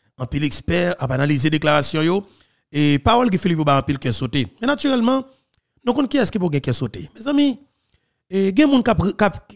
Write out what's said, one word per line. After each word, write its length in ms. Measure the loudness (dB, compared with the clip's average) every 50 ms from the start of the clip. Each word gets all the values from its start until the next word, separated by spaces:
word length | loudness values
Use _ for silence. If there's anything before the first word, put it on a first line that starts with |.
| _ _ _
en 80 | -12 -10
pile 200 | -6 -4 -4 -2
expert, 500 | -2 -4 -4 -4 -2 -2 0 0 -2 -2 -4
a 60 | -4
analyser 460 | -4 -2 -2 0 0 0 0 0 0
déclaration, 500 | 0 0 0 2 2 2 0 0 0 0
yo, 240 | 0 0 0 -2 -4 _ _ _ _ _ _ _ _ _
et 260 | -2 0 2 2 2 2
parole 320 | 2 2 4 4 4 2
Guy 80 | 0 0
Philippe, 200 | 0 0 0 0
yo, 60 | 2
ba, 140 | 2 2 2
en 40 |
pile, 160 | 0 -2 -6 -4
qui 140 | -2 -4
sauté. 340 | -2 -2 -4 -2 -2 -2 -2 -4 _ -6
Mais 60 | -4
naturellement, 580 | -4 -2 -2 -2 -2 0 0 2 2 0 0 -2 -6 _ _ _ _ _ _ _ _ _ _ -4
nous, 80 | -2 0 0 -2
qui 100 | 0 0
est-ce 140 | 0 0 0
qui 80 | 0 -2
peut, 100 | -2 -2
qui 260 | -2 -2 -2 -2 -2
sauter? 340 | -2 -4 -6 -8 -12 -16 -16 _ -10
Mes 100 | -6 -2
amis, 300 | 0 2 2 2 0 -4 -12 _ _ _ _ _ _ _ _ _ _ _ _ -4
et, 240 | -2 0 0 2 4
gen 140 | 4 4 4
moun 140 | 4 4
k'ap, 180 | 2 2 0 2 0 -2 0
k'ap, 360 | 0 0 0 0 -4 _ _ -16